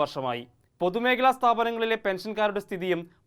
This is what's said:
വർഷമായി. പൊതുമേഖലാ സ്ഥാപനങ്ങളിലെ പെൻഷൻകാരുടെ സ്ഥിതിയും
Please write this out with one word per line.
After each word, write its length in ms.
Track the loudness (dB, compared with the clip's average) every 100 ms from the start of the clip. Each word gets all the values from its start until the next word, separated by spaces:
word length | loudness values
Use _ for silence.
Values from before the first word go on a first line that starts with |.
വർഷമായി. 420 | -2 -2 -4 -4 -8 _ _ -2
പൊതുമേഖലാ 520 | -2 2 2 4 2 4
സ്ഥാപനങ്ങളിലെ 640 | 2 2 0 0 -2 0 -2
പെൻഷൻകാരുടെ 580 | -4 -4 -2 0 -2 -6
സ്ഥിതിയും 360 | -4 -2 -2 -4 _